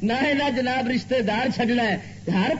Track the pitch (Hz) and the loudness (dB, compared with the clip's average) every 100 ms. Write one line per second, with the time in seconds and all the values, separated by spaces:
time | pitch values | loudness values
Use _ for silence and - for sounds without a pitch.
0 | 208 240 294 285 285 254 254 254 240 254 | -2 0 0 2 0 0 0 0 0 -2
1 | - 254 214 214 254 - 240 240 226 180 | 0 0 0 0 0 0 0 2 2 0
2 | - - - 185 220 320 | -4 -10 -2 2 2 0